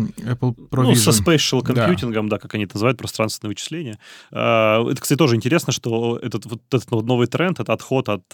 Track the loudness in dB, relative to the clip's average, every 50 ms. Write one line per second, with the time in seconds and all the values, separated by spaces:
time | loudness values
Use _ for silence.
0 | 0 -2 -4 -8 -6 -6 -4 -2 -2 -2 -2 -4 -8 -4 0 2 6 6 6 6
1 | 6 4 4 4 4 4 4 4 4 2 0 0 0 0 0 2 2 2 2 0
2 | -2 -2 -2 -2 -2 -2 -4 -4 -6 -8 -6 -6 -6 -6 -4 -2 0 0 0 -2
3 | -6 -8 -4 -2 -2 -2 -4 -6 -8 -10 -8 -8 -10 -10 -10 -8 -8 -10 -10 -12
4 | -16 -20 -20 -20 -20 _ -6 -2 0 2 4 4 4 4 4 2 2 0 -2 -4
5 | -2 -2 2 2 4 4 4 2 2 0 0 0 0 -2 -4 -4 -4 -4 -4 -2
6 | -2 -2 -4 -4 -6 -6 -6 -8 -8 -10 -12 -14 -6 _ -2 -2 0 0 -2 -2
7 | 0 0 2 2 2 2 2 -2 -2 -2 -2 -4 -2 -4 -4 -4 -2 -2 -2 -2
8 | 0 -2 -4 -6 -6 _